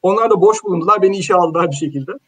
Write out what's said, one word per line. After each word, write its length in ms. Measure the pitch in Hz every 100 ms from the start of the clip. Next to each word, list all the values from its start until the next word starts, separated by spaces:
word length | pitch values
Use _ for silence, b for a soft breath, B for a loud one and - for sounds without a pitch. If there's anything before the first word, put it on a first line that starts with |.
Onlar 280 | 185 208 226
da 100 | 202
boş 240 | 196 214
bulundular, 380 | 208 175 160 214
beni 160 | 190 196
işe 160 | 170
aldılar 360 | 180 165 160 170
bir 60 | 143
şekilde. 360 | 151 143 135 269